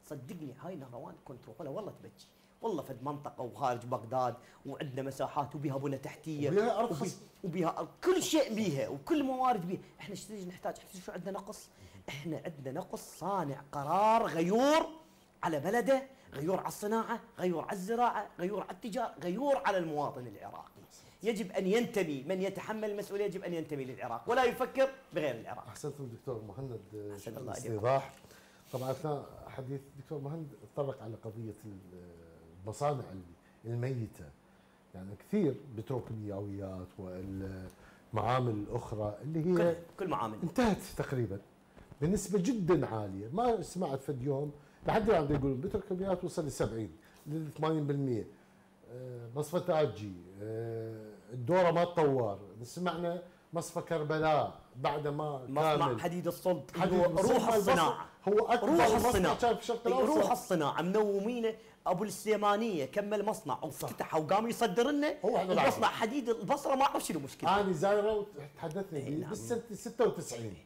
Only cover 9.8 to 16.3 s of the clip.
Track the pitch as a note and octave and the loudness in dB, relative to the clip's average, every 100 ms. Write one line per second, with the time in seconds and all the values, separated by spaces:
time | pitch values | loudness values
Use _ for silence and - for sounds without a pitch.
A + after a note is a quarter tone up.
9.8 | - - - F#3+ - G#3+ F3+ F3+ G3 - | -8 -18 -12 -12 -10 -10 -10 -6 -6 -6
10.8 | - F#3 F3+ F3+ F3 F#3+ G3 G#3+ - - | -12 -16 -12 -10 -8 -8 -10 -14 -16 -20
11.8 | - F#2+ - C#3 D3 C#3+ - D3+ C3 C3+ | -20 -18 -12 -10 -6 -6 -6 -8 -8 -6
12.8 | F#3+ - - - E3 G3 D3 C3 - D3 | -6 -10 -12 -8 -2 0 -2 -4 -8 -6
13.8 | C#3 F3 G#3+ A3+ G#3 D3+ E3+ G#3+ C4+ D#4 | 0 4 6 6 4 2 2 4 6 6
14.8 | E4 - - - _ _ - D#3 D3 A3+ | 4 -6 -18 -20 _ _ -2 0 0 0
15.8 | G#3 C4+ C4+ - - | 4 2 2 -16 -16